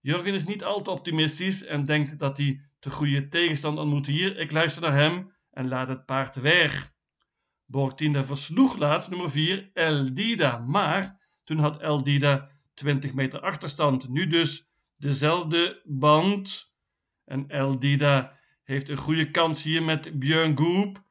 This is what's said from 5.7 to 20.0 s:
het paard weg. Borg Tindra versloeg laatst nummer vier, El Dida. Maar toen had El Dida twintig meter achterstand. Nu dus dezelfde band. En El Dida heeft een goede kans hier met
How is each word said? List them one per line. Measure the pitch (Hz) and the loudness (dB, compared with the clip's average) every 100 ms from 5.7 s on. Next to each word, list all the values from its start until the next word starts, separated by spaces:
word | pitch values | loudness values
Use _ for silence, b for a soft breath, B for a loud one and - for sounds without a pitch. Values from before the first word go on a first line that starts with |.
| 127 131 | -4 -4
het | 131 - | -8 -4
paard | 135 127 | -4 -4
weg. | - 131 175 151 50 - _ _ _ _ _ _ _ _ | -4 2 4 2 -2 -8 _ _ _ _ _ _ _ _
Borg | 131 135 | -2 -2
Tindra | 135 151 143 | 0 0 0
versloeg | 135 139 - 170 269 190 | -2 -6 -4 4 4 4
laatst | 147 165 185 | 2 0 -2
nummer | 180 175 | -4 -2
vier, | 139 160 190 - | 0 0 0 -4
El | - 165 151 135 | 0 2 2 0
Dida. | 127 226 214 147 117 | -2 -2 2 0 0
Maar | 120 185 170 185 190 b b b | -2 0 2 0 -2 b b b
toen | - 156 | -4 0
had | 151 151 | 0 0
El | 156 147 | -2 0
Dida | 135 143 143 139 139 B B | 2 2 4 0 -2 B B
twintig | - 139 139 147 | -8 -2 -2 -2
meter | 131 131 139 | -4 -4 -4
achterstand. | 180 160 165 143 151 131 127 | -6 -6 -10 0 2 2 -2
Nu | 135 185 | -2 2
dus | 165 156 - _ _ _ _ | 2 2 -2 _ _ _ _
dezelfde | 143 135 151 175 160 170 175 - | -2 0 2 2 0 0 0 -2
band. | - 135 147 151 180 202 196 - - _ _ _ _ _ | -8 2 6 6 6 0 -4 -10 -12 _ _ _ _ _
En | _ 135 139 | _ -8 -6
El | 147 135 135 | -2 0 2
Dida | 139 143 143 139 127 b b b | 2 4 4 4 0 b b b
heeft | - 135 139 | -6 -6 -4
een | 139 | -6
goede | 143 160 151 | 0 0 0
kans | 170 165 156 | 2 2 0
hier | 156 160 | -2 0
met | 160 156 | 0 -2